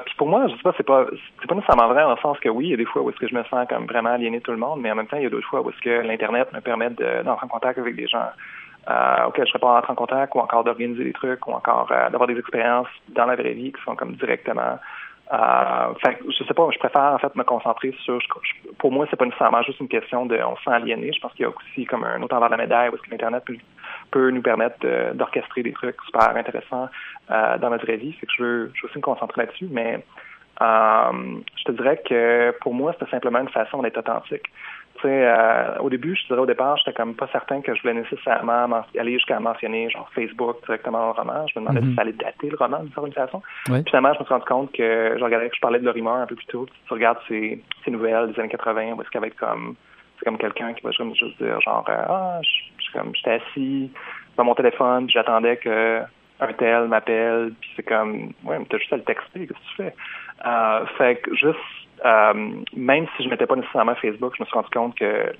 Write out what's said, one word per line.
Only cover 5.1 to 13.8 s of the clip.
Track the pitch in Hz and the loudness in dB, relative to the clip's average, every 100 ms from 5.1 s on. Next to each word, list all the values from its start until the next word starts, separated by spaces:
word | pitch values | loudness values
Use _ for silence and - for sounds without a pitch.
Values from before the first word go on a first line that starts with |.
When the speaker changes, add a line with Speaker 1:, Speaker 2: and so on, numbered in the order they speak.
| 147 | -2
Speaker 1:
il | |
y | 131 | -2
a | |
d'autres | 117 - | -2 -4
fois | 131 | -4
où | 117 | -4
est-ce | - | -4
que | 123 120 113 | 0 0 0
l'Internet | 113 107 120 131 | -2 0 0 0
me | - | -4
permet | 127 113 117 | -4 -2 -2
de, | 120 120 120 | -2 -2 0
d'entrer | 120 117 127 | -2 -4 -4
en | |
contact | 117 127 127 | -4 -2 -2
avec | 120 117 | -4 -4
des | 120 | -4
gens, | 117 120 - - - - - - | -4 -4 -8 -18 -18 -20 -10 -2
euh, | 120 127 127 117 | 2 4 4 2
auxquels | - 123 | 2 0
je | |
serais | 123 | 2
pas | 123 | 4
rentré | 120 120 | 4 4
en | 123 | -2
contact, | 120 131 139 127 | -2 0 0 0
ou | |
encore | 117 117 | 2 2
d'organiser | 117 117 120 120 | 2 0 -4 -4
des | 127 | -6
trucs, | - 131 120 120 | -4 -4 -4 -4
ou | |
encore, | 120 120 120 117 | -2 2 2 2
euh, | 127 120 | 2 2
d'avoir | 123 123 | 2 2
des | 120 | 0
expériences | - 120 117 120 123 - - | -4 0 2 2 0 -8 -6
dans | 120 120 | 0 2
la | 123 | 2
vraie | 123 | -2
vie | 117 131 | -4 -8
qui | 139 | -10